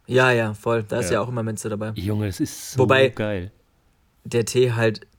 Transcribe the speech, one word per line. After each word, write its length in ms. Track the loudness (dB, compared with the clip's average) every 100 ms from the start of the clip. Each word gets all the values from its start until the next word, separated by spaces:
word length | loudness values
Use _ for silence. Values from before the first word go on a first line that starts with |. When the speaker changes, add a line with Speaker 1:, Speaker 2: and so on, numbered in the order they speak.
| 0
Speaker 1:
Ja, 240 | 4 4
ja, 240 | 4 0 -2
voll. 260 | -2 -2
Da 180 | -2 -4
ist 80 | 0
Speaker 2:
Ja. 60 | 0
Speaker 1:
ja 60 |
auch 60 | -2
immer 160 | -4
Minze 260 | -6 -6 -6
dabei. 220 | -6 -6
Speaker 2:
Junge, 320 | -6 -4 -2 -2
das 140 | -4
ist 320 | -6 -6 -8
so 80 | 0
Speaker 1:
Wobei 300 | 4 6 4
Speaker 2:
geil. 420 | 2 -4 -4 -6 -14 _ _ _ _ _ _
Speaker 1:
der 200 | -4 -2 0
Tee 260 | 2 2
halt 320 | 2 0 -2 -10